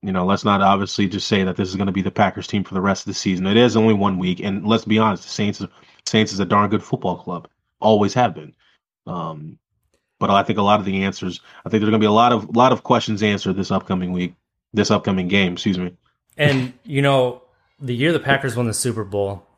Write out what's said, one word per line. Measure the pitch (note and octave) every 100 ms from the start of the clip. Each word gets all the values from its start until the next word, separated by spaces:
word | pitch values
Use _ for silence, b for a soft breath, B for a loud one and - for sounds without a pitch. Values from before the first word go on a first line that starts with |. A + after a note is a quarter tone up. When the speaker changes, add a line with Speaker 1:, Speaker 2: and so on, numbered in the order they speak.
Speaker 1:
you | G2
know, | F#2 F2+
let's | G2
not | G#2 G2+
obviously | G2 G2 G2 - G2
just | G2 -
say | G2+
that | F#2 F2+
this | F#2+
is | F#2+
gonna | G2
be | F#2+
the | F#2
Packers | - G2+ F#2+ -
team | G#2
for | F#2
the | G2
rest | F#2+ F#2+
of | -
the |
season. | F#2 G2+ F#2 F#2
It | G#2+
is | B2 A2+
only | A2
one | G#2 G2+ F#2
week, | F#2 F2+
and | F#2+ G2 G#2
let's | A2 -
be | G#2+
honest, | A2 F#2
the | -
Saints, | - G#2 G2 F#2+ b b b -
Saints | A2+ G#2+
is | F#2+
a | F#2
darn | G2+ G#2
good | G#2
football | - - F#2+ F2
club. | - E2+ - _ _ _
Always | A2 G#2+ G2+ B2
have | B2
been. | D#2+ D2+ _ _ _ _ _ -
Um, | E2+ E2 D#2 D2+ - _ _ _ _ _ _
but | G2+
I | G2
think | G2 G#2
a |
lot | G2+ G#2
of | G2
the | F#2+
answers, | G2 F#2+ F#2 F2+ B B -
I |
think | A2
there's | G#2
gonna | A2
be | G#2+
a |
lot | G#2+ A#2+
of, | A#2 G#2+ A#2
lot | B2+
of | B2
questions | - A#2+ - G#2
answered | G#2+ G2+ G2 F#2+
this | F#2
upcoming | F#2+ - F#2 F2+
week, | F2+ F2+ - _ _ _
this | G#2+ G2+
upcoming | G#2 - F#2+ F2+
game, | G2 F#2
excuse | F2 A2 F2+
me. | F2+ - _ _ _ -
Speaker 2:
And, | D3 C3+ B2+ -
you | - C#3
know, | C#3 C3+ B2+ B2 _ _ _ _
the | C3+ A#2+
year | D3+
the | D#3+
Packers | C#3 C#3 C3+ A#2+
won | A#2+
the |
Super | G#2 B2+ A2
Bowl, | G2 G2+ G2 G2 _